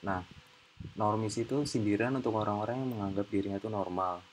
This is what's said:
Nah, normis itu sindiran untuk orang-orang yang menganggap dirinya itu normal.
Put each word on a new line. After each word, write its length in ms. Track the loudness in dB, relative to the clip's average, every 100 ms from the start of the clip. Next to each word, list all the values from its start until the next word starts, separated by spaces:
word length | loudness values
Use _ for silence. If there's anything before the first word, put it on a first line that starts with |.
| 0
Nah, 160 | -2 -4 -16 -20 -20 -20 -16 -12
normis 400 | 0 2 2 0
itu 320 | -2 0 0 0
sindiran 480 | 2 2 4 2 2
untuk 160 | 2 2
orang-orang 480 | 2 0 0 -2 -2
yang 40 |
menganggap 320 | -2 -2 0 0
dirinya 320 | 0 0 -4
itu 120 | -2
normal. 520 | -2 0 0 0 -2 -8